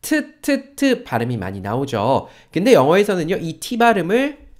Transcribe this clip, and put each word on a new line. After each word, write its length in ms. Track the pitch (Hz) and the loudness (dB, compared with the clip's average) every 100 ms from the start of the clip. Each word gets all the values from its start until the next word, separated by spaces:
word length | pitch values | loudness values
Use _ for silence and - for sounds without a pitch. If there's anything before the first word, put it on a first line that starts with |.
트, 400 | - 302 - _ | -2 -2 -2 _
트, 340 | - 277 - - | -2 -2 -4 -2
트 280 | 277 247 | 0 0
발음이 340 | - 117 117 117 | -2 -4 -2 -4
많이 240 | 92 98 | -6 -8
나오죠. 680 | 95 117 139 113 107 127 - - _ | -6 -4 -2 -2 0 0 -2 -20 _
근데 220 | 156 214 | -2 4
영어에서는요, 640 | 196 135 185 202 185 160 185 | 6 6 2 2 -2 -2 -4
이 220 | 165 156 | -6 -10
T 180 | - 233 | -10 0
발음을 600 | 233 208 165 226 277 285 - | 2 2 0 0 -2 -6 -20